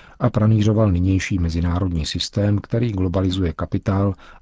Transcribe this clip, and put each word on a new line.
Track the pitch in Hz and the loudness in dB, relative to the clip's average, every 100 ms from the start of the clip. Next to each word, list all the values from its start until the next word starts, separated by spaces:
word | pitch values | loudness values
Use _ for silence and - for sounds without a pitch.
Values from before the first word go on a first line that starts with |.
| - - | -20 -4
a | - | -2
pranířoval | 107 107 110 104 107 107 | 2 2 4 2 2 2
nynější | 87 92 92 - 98 | 2 2 0 0 -2
mezinárodní | 82 82 82 87 95 85 73 | 0 0 0 0 -2 -2 -4
systém, | 85 - - 104 101 | -4 -4 -2 0 0
který | - 117 120 | -2 -2 -2
globalizuje | 98 92 92 92 92 87 | -2 0 0 0 0 -2
kapitál | - 85 101 - 95 101 - - - | -4 -6 -4 0 0 0 -4 -12 -20